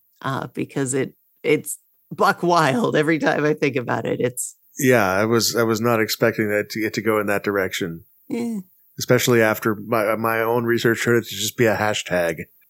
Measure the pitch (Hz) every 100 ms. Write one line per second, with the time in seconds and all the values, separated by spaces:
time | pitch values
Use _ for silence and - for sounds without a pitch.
0 | _ _ 131 135 131 - 135 - 135 131
1 | - - _ _ - 151 - - _ _
2 | - 156 269 - 175 175 151 240 139 143
3 | 151 160 147 - 151 151 147 131 120 120
4 | 113 - 127 127 - - _ - 127 123
5 | 95 95 110 117 101 113 117 110 117 117
6 | 107 - 117 110 107 104 104 117 107 -
7 | 104 107 101 101 104 101 92 - 92 82
8 | - _ - 240 233 220 185 _ _ -
9 | - 123 - 120 110 107 117 104 104 117
10 | 104 110 113 113 113 120 117 117 120 113
11 | - 120 104 98 107 - 113 95 107 104
12 | - 90 85 80 - _ _